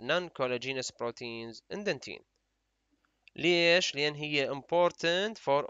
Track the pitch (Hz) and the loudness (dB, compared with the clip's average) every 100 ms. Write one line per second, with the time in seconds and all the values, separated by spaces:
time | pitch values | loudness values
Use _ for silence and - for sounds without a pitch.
0 | 120 175 170 - 127 123 131 131 120 - | -2 -2 -2 -4 -2 -2 -4 -6 -6 -6
1 | 117 - 120 117 117 110 - 196 202 135 | -8 -6 -10 -8 -10 -14 -10 -6 -4 -6
2 | - 76 _ _ _ _ _ _ _ _ | -8 -14 _ _ _ _ _ _ _ _
3 | _ _ _ - 160 170 170 180 175 139 | _ _ _ -2 2 4 6 4 2 0
4 | 151 147 151 147 131 139 - 170 175 - | -2 -2 -2 0 0 -2 0 2 2 2
5 | 170 175 214 214 139 143 | 0 2 0 -4 2 2